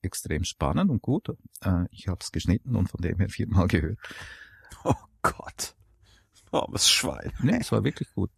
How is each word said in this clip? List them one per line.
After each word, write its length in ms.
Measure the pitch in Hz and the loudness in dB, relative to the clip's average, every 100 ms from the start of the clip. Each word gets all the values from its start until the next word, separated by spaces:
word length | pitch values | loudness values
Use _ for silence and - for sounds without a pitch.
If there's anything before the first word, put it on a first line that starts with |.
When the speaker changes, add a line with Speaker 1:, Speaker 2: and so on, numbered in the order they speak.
Speaker 1:
extrem 420 | - - - 78 | -6 -6 -4 -2
spannend 460 | - - 71 73 202 | -2 -2 0 2 2
und 140 | 123 | 2
gut. 260 | - 143 - - - - | 0 -2 -2 -10 -12 -6
Äh, 240 | 92 87 87 | 0 0 0
ich 160 | - - | -4 -6
hab's 240 | 87 - | -6 -4
geschnitten 440 | 85 - 85 - 110 | -4 2 0 2 0
und 140 | 95 | 0
von 100 | - | -2
dem 180 | 85 85 | -2 0
her 100 | 95 | 0
viermal 380 | - - 90 87 | 0 0 2 4
gehört. 320 | 82 80 107 - - - - - - - - | 2 0 -4 -10 -16 -16 -18 -20 -20 -20 -8
Speaker 2:
Oh 120 | - - - _ | 0 0 -2 _
Gott. 540 | - - - - - _ _ _ _ _ _ _ _ | -4 -4 -16 -10 -12 _ _ _ _ _ _ _ _
Armes 380 | - - - - | -2 -2 2 4
Schwein. 420 | - - - - - | 4 2 -4 -8 0
Speaker 1:
Nee, 140 | 127 240 | 2 2
es 100 | - | 2
war 120 | 110 | 2
wirklich 280 | 104 - - - | 2 -2 -6 -2
gut. 160 | 95 | -4